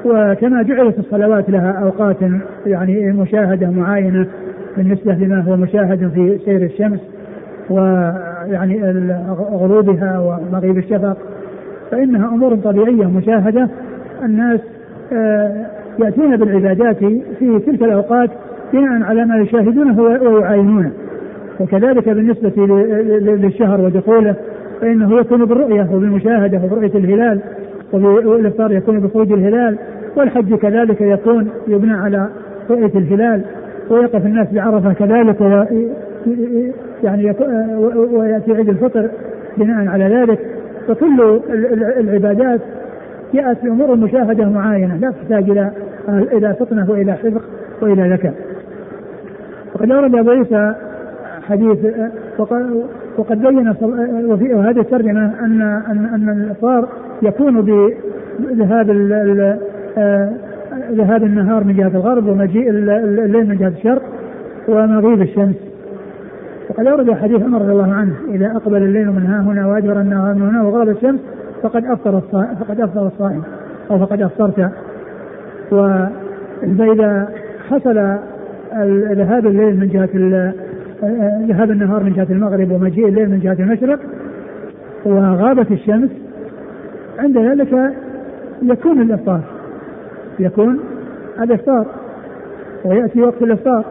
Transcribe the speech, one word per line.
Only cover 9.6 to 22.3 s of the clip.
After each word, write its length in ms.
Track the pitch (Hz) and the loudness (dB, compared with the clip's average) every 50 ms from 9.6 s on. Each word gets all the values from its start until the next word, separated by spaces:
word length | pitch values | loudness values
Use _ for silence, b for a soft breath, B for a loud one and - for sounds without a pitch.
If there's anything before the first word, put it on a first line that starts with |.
| 180 185 202 214 202 196 185 160 196 190 185 180 | 2 4 4 4 4 4 2 2 0 -2 -2 0
ومغيب 600 | 175 175 175 175 160 180 180 185 185 190 185 185 | -2 -2 -2 -4 -6 -4 -4 -2 0 2 0 0
الشفق، 380 | 185 - 214 196 196 202 190 - - - - - - - - - - - - - - - | 0 0 -2 0 0 -2 -4 -6 -10 -16 -16 -16 -16 -16 -16 -16 -16 -16 -16 -16 -10 -6
فإنها 380 | 233 240 277 262 247 202 202 240 | -2 0 2 2 2 2 0 0
أمور 280 | 233 233 254 254 233 | 2 2 2 2 2
طبيعية 500 | 208 180 214 196 202 220 233 247 220 202 | 2 0 0 2 2 4 4 4 2 2
مشاهدة، 640 | 180 180 190 - 214 226 220 185 220 214 247 254 226 - - - - - - - - - - | 2 2 0 2 2 2 2 2 2 2 2 0 0 -2 -8 -14 -14 -14 -14 -14 -16 -12 -6
الناس، 380 | 262 220 214 214 233 240 233 220 - - - - - - - - - - | -2 0 0 2 2 2 0 0 -2 -6 -18 -20 -20 -20 -20 -20 -10 -6
آه، 540 | 254 226 220 214 214 208 208 202 202 214 - - - - - - - - | -4 -2 0 2 2 2 0 0 -2 -6 -10 -12 -14 -16 -16 -10 -2 -2
يأتون 380 | 233 208 196 262 311 294 247 | 0 0 2 2 2 4 4
بالعبادات 600 | 214 220 208 196 196 185 196 190 180 233 233 208 - 202 202 220 247 285 - - - | 4 4 4 4 2 2 2 2 2 2 2 2 2 2 2 2 0 -2 -6 -4 0
في 200 | 262 247 226 202 208 | 2 2 2 2 2
تلك 160 | 277 277 - | 0 0 2
الأوقات 480 | 233 226 208 196 - - 233 247 247 233 - - - - - - - - | 2 2 2 2 2 2 2 2 2 2 -2 -8 -16 -16 -16 -16 -6 -2
بناء 300 | - 262 277 269 247 233 | 2 2 2 2 2 0
على 220 | 214 185 220 226 233 | 0 2 2 2 2
ما 120 | 226 226 | 2 2
يشاهدونه 680 | 220 208 - 226 233 202 220 233 277 294 277 220 214 | 2 2 2 2 2 2 4 4 4 4 4 4 4
و-، 320 | 233 233 233 262 254 240 220 | 4 4 4 4 4 4 4
ويعاينونه. 560 | 214 202 - 208 202 196 202 214 202 175 139 - - - - - - - - - - - - - - | 4 4 4 4 4 4 4 4 4 2 0 -2 -8 -12 -12 -12 -12 -12 -12 -14 -16 -16 -16 -6 -6
وكذلك 480 | 190 - 196 190 220 262 262 247 196 220 | -2 0 2 2 4 4 4 2 2 2
بالنسبة 580 | 214 214 220 233 | 0 2 2 2